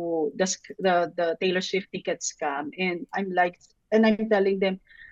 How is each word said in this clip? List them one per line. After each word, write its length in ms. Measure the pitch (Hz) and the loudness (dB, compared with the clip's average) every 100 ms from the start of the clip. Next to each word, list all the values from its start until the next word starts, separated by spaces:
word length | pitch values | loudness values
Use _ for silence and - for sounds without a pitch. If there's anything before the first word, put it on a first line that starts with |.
| 170 165 151 - | -2 -2 -2 0
the 80 | 185 | -2
sc-, 280 | - - - | -4 -10 -2
the, 320 | 190 175 175 - | 2 2 0 -2
the 100 | 170 160 | -2 0
Taylor 200 | 190 180 | 0 -2
Swift 280 | - 190 - | -2 -4 -4
ticket 300 | 175 185 165 | -8 -6 -6
scam. 500 | - - 151 139 151 - | -8 -6 -4 -4 -6 -4
And 280 | 185 175 - - | -4 -4 -6 -6
I'm 160 | 196 | -2
like, 240 | 180 175 - _ _ - | 0 0 -2 _ _ 0
and 140 | 220 220 | 4 4
I'm 240 | 214 220 | 4 2
telling 300 | 202 196 196 | 2 2 2
them, 200 | 190 190 _ - - | 0 -2 _ -20 -20